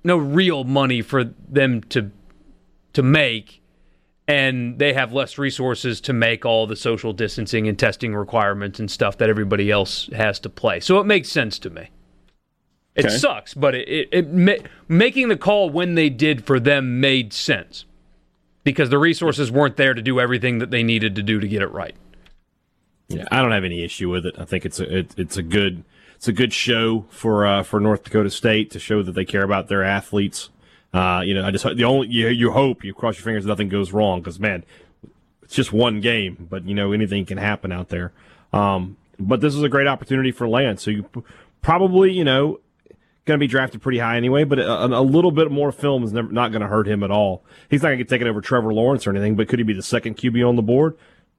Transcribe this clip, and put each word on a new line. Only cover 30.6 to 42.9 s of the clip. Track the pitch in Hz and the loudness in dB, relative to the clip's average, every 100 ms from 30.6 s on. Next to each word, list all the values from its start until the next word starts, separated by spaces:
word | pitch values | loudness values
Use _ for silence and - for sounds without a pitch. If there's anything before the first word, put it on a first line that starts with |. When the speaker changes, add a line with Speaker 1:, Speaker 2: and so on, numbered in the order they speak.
| _ _ _ | _ _ _
Speaker 3:
Uh, | 92 92 90 92 | 0 0 0 0
you | |
know, | 98 | -2
I | 95 | -2
just, | 95 | -2
the | - 120 117 | -2 0 2
only, | 135 117 | 2 0
you, | 120 113 | 0 0
you | 120 117 | 2 2
hope, | 123 135 120 | 2 0 0
you | 98 | -8
cross | 95 117 101 | -6 -4 -4
your | |
fingers, | 113 110 98 | -4 -4 -2
nothing | 101 101 | -2 -2
goes | 101 95 | -2 -2
wrong | 101 104 90 | 0 2 0
'cause, | 87 87 | -6 -6
man, | 107 90 - - _ _ - _ _ _ | -4 -4 -10 -20 _ _ -20 _ _ _
it's | - - | -8 -4
just | 131 | 0
one | 107 120 107 | 2 2 2
game, | 113 117 98 - 85 | 0 0 -2 -8 -12
but, | 95 90 | -10 -4
you | 101 | -2
know, | 101 | 0
anything | 104 107 101 90 | 0 0 -2 -4
can | 101 | -4
happen | 147 104 95 | -4 -4 -6
out | 87 90 | -8 -6
there. | 87 87 _ _ - - | -6 -8 _ _ -20 -4
Um, | 101 101 95 92 101 _ - | 0 2 0 -4 -12 _ -8
but | 98 123 | -2 2
this | 147 143 | 2 0
is | |
a | 147 | 0
great | 139 139 | 2 2
opportunity | 117 - 135 131 | 0 -2 0 0
for | 120 120 | -2 0
Lance, | 117 135 98 - | 0 0 -2 -4
who | 107 | -6
p-, | 98 123 - - - _ | -6 -12 -16 -20 -20 _
probably, | - 170 190 185 190 | 0 2 4 6 4
you | 185 151 | 4 2
know, | 131 151 - _ _ _ | 2 0 -4 _ _ _